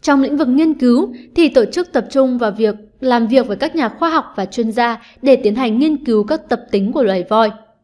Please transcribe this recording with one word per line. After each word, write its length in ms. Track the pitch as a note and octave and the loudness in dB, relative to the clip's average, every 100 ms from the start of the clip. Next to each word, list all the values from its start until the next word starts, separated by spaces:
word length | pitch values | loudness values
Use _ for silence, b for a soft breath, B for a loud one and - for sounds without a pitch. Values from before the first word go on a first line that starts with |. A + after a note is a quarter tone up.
Trong 200 | - C#4 | 2 2
lĩnh 160 | C4+ C#4+ | 2 0
vực 100 | C#4+ | 0
nghiên 260 | C4 D#4+ | 2 2
cứu 400 | D4+ B3 A#3+ F#4+ B B - | 2 2 2 0 B B 0
thì 140 | D#4+ | 2
tổ 160 | C#4 G#3 | 2 0
chức 260 | - F4 | -2 -4
tập 140 | C#4 B3 | -4 -2
trung 280 | C#4 C4 B3 | 0 0 0
vào 140 | A3+ | -4
việc 240 | G3+ A3 G#3 - _ | -2 -2 -4 -14 _
làm 280 | C4 A#3+ A3+ | -2 0 2
việc 200 | B3+ A3+ | 2 0
với 100 | G3+ | -4
các 180 | D#4+ E4 | -4 -2
nhà 140 | B3 | -4
khoa 200 | - E4 | -2 -2
học 160 | D#4+ D#4 - | -2 -4 -8
và 100 | F#3+ | -8
chuyên 260 | - A3+ | -4 -4
gia 300 | A3 A#3 A3+ B B | 0 -2 -2 B B
để 140 | C4 B3+ | 2 4
tiến 200 | A3 G#3+ | 2 -2
hành 240 | B3+ A3 | -2 0
nghiên 260 | D#4 D4 B3+ | 0 -2 0
cứu 180 | G#3+ | -2
các 260 | G#3 D#4 - | 0 -4 -4
tập 160 | A#3+ - | -6 -2
tính 200 | G3+ G3 | -2 -2
của 120 | D4+ | 0
loài 200 | A#3 F#3+ F3+ | 0 0 0
voi. 220 | G#3+ A3 G#3+ _ _ | 0 0 -2 _ _